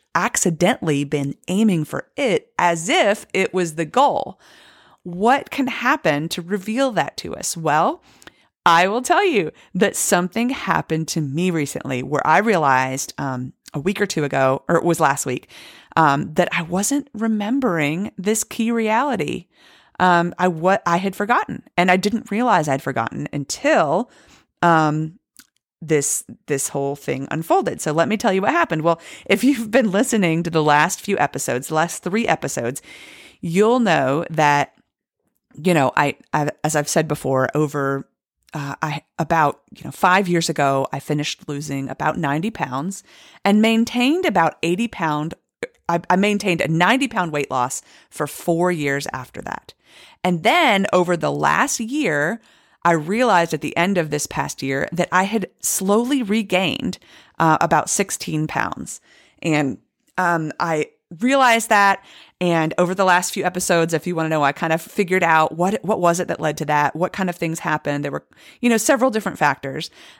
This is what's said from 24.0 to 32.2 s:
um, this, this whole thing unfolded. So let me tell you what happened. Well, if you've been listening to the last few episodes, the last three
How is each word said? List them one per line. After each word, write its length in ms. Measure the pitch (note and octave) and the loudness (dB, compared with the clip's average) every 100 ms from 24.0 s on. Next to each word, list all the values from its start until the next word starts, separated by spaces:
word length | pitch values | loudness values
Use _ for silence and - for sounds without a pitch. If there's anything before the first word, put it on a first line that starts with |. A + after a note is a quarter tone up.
| B3 _ _ - _ _ | -2 _ _ -20 _ _
um, 580 | F3 E3 D#3 D3+ D#3 F3 _ - _ _ _ _ | 2 4 2 0 -4 -8 _ -20 _ _ _ _
this, 420 | D#3 D3+ C#3+ - - - - | 0 0 0 -4 -8 -16 -6
this 220 | C#3 - | -4 -4
whole 260 | C#3+ C#3 C#3+ | -4 -4 -6
thing 320 | - C3+ C3+ | -8 -8 -6
unfolded. 520 | D#3 D#3+ F#4 A3+ - | -8 0 0 0 -4
So 100 | - | -2
let 160 | D3+ E3+ | 0 0
me 80 | G#3 | 0
tell 160 | A#3+ | 0
you 100 | F#3+ | 0
what 100 | G3+ | 0
happened. 320 | D#4+ E4+ D#3+ | 0 0 0
Well, 180 | D#3+ E3 - - - | 0 0 -4 -18 0
if 180 | - | 2
you've 260 | B3+ C4 A3 | 2 0 0
been 220 | A#3 A3 | 2 2
listening 500 | F#3 - A3 F3+ D#3+ | 2 2 2 2 0
to 60 | E3+ | 0
the 140 | E3 | 0
last 380 | D3+ D3 D#3+ - | 4 4 2 -2
few 160 | - G3 | -4 -2
episodes, 500 | C#3+ - - B2+ C#3 | -2 -2 -4 -4 -2
the 80 | D#3 | -2
last 280 | E3+ - | -2 -4
three 220 | F#3 G3+ | -4 -2